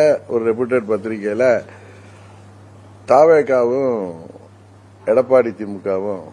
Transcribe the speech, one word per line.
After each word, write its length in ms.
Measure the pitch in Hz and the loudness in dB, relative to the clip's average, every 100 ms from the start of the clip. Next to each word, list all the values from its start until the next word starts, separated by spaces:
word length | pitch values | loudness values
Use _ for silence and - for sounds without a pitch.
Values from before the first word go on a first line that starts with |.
| 151 135 - | 4 2 -2
ஒரு 140 | 120 113 | -2 0
ரெப்யூட்டட் 440 | 110 120 127 104 | -2 0 -2 -2
பத்திரிகையில 720 | 107 110 110 104 107 127 110 - - - - - - - - - - - - - - - | -4 -4 -8 -6 0 0 0 -4 -18 -20 -20 -20 -20 -20 -20 -20 -20 -20 -20 -20 -18 2
தாவேக்காவும் 880 | 127 160 156 131 127 120 131 131 113 92 82 85 - - - - - - - - | 4 6 4 2 0 0 -2 -2 -4 -6 -12 -18 -20 -20 -20 -20 -20 -20 -10 0
எடப்பாடி 460 | 117 123 131 113 | 0 4 2 2
திமுகவும் 680 | 98 104 98 98 95 101 92 78 | -4 -10 -8 -6 -4 -6 -10 -14